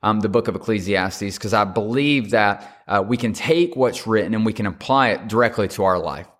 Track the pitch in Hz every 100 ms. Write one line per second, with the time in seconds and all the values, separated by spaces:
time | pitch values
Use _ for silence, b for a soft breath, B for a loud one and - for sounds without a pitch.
0 | 104 107 104 107 113 101 - 107 90 98
1 | 92 - 101 95 107 104 104 92 104 123
2 | 143 143 104 113 104 101 B B B 101
3 | 98 120 120 104 - 165 175 131 131 131
4 | - 110 92 110 110 107 104 82 - 135
5 | 127 98 113 110 117 117 98 - 95 90
6 | 82 71 90